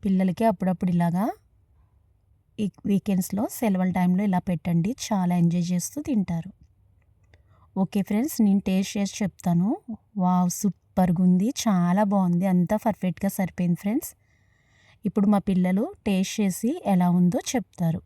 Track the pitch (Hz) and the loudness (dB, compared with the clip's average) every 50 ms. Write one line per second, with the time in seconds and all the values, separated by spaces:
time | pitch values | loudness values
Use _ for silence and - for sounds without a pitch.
0 | - 208 190 185 190 190 175 - 226 226 208 - 196 185 185 - - 180 175 175 | 0 2 2 2 2 0 0 2 2 0 2 2 0 -2 -2 0 0 0 2 2
1 | 170 170 165 180 202 277 392 - _ _ _ _ _ _ _ _ _ _ _ _ | 2 2 0 0 -2 -2 -4 -8 _ _ _ _ _ _ _ _ _ _ _ _
2 | _ _ _ _ _ _ _ _ _ _ _ - 214 190 _ - _ 214 202 196 | _ _ _ _ _ _ _ _ _ _ _ -6 -6 -6 _ -8 _ 0 0 0
3 | - - 196 180 185 - - 196 233 339 - - - 214 190 185 185 185 175 185 | 0 0 -2 -2 -2 -2 -4 -6 -6 -6 -6 -4 -2 -2 0 0 0 -2 0 0
4 | 180 175 180 185 208 214 185 180 - - 180 160 _ 180 170 170 160 196 269 - | 2 2 2 2 0 0 0 0 -2 -2 -6 -4 _ -2 0 0 0 0 -4 -6
5 | - - 220 196 180 175 175 175 170 170 165 175 170 170 180 175 170 - - 294 | -6 -4 -2 0 0 0 2 2 2 2 2 0 -2 0 -2 -4 -4 -6 -8 -8
6 | 302 - 277 220 185 - 170 165 160 190 - _ - _ _ _ _ _ _ _ | -6 -2 -2 -2 -2 -2 -4 -6 -6 -10 -16 _ -20 _ _ _ _ _ _ _
7 | _ _ _ _ _ _ _ _ _ _ _ _ _ _ _ 196 190 - - 202 | _ _ _ _ _ _ _ _ _ _ _ _ _ _ _ -2 -2 -2 -2 -4
8 | 190 - 202 190 247 320 - - 226 202 196 202 - - 185 190 196 - - 208 | -4 -2 -2 -2 -2 -4 0 2 4 4 4 2 2 0 0 0 -2 -2 -4 -4
9 | 202 196 - - 214 180 - _ - 180 170 170 175 208 285 415 _ - 220 - | -4 -4 -4 -4 -4 -4 -6 _ -2 0 0 2 2 0 -2 -4 _ -14 -16 -16
10 | _ _ _ 202 180 180 180 180 180 175 - - - 202 175 _ _ _ _ - | _ _ _ -2 0 2 2 2 2 0 -2 -2 -4 -4 -4 _ _ _ _ 0
11 | 180 180 175 165 185 180 180 180 196 233 285 - - 233 202 180 175 175 175 196 | 2 2 2 4 4 4 4 4 2 0 -4 -2 -2 0 2 2 2 2 2 2
12 | 214 202 202 202 190 175 175 170 185 196 185 180 175 165 208 214 - 226 202 - | 2 2 2 0 2 2 0 0 2 2 2 2 2 2 0 -2 -2 -2 -4 -2
13 | - 185 170 - - 196 - - 190 175 - - 180 175 175 - - 202 214 294 | -4 -4 -4 -2 -4 -4 -2 -2 -4 -4 -2 -2 0 0 0 -2 -2 -4 -4 -4
14 | - - - _ _ _ _ _ _ _ _ _ _ _ _ _ _ _ _ _ | -4 -6 -18 _ _ _ _ _ _ _ _ _ _ _ _ _ _ _ _ _
15 | _ 208 - - 202 202 208 202 - - 190 185 180 180 185 190 233 349 415 - | _ -4 0 0 2 4 2 2 2 0 0 2 2 2 2 0 -2 -4 -6 -8
16 | _ 226 196 185 190 - - - 214 196 175 - - 226 311 359 - 202 196 180 | _ -2 0 0 0 -2 -2 -2 -2 -2 -2 -2 -2 -4 -4 -2 -2 0 2 4
17 | 180 175 175 180 180 180 180 269 381 - - 254 190 _ _ - 180 165 160 175 | 4 4 4 4 4 4 2 0 -4 -2 -4 -4 -6 _ _ -4 -4 -4 -4 -4
18 | - | -8